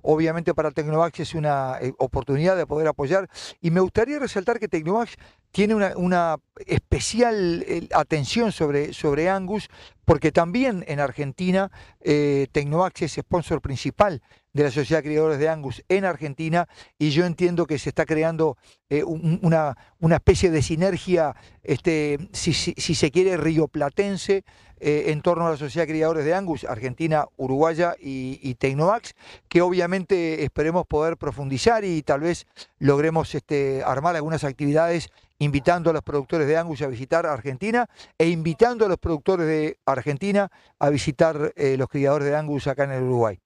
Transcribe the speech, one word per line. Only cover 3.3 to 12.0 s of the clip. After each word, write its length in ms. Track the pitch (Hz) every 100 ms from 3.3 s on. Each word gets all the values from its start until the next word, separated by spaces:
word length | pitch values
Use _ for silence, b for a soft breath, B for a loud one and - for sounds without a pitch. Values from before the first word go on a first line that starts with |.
| B B B
Y 100 | 170
me 100 | 170
gustaría 380 | 185 - 240 294
resaltar 400 | 262 202 190 233
que 80 | 214
Tecnovax 480 | 170 160 214 240 - b b _
tiene 220 | - 208
una, 220 | 220 196 -
una 400 | 180 180 165 151 _ - -
especial, 1000 | - _ 139 - 220 240 214 175 170 -
eh, 220 | 170 -
atención 560 | 175 151 156 131 233 233
sobre, 420 | - 151 143 147
sobre 380 | - 156 143 170
Angus, 380 | 196 185 208 - B B B
porque 280 | - 151 156
también 520 | 175 170 208 262 190 -
en 100 | 143
Argentina, 720 | 139 123 143 - 180 185 196 B B B